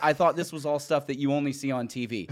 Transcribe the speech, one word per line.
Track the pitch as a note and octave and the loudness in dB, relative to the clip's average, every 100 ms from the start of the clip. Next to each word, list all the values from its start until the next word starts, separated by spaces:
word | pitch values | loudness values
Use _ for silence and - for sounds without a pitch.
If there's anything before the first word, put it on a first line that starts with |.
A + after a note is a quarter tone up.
I | D3+ | 2
thought | D3 E3+ D#3+ | 4 4 2
this | E3 | -2
was | D#3 D3 | -4 -2
all | D3 | -2
stuff | - D3 C#3+ | 2 0 0
that | C3+ | -2
you | C#3+ | 0
only | C#3+ C#3+ | 2 0
see | C3+ C3+ | -2 -2
on | B2+ A#2+ | -2 -4
T | B2+ A#2+ | -6 -4
V. | A2+ E2+ | -4 -6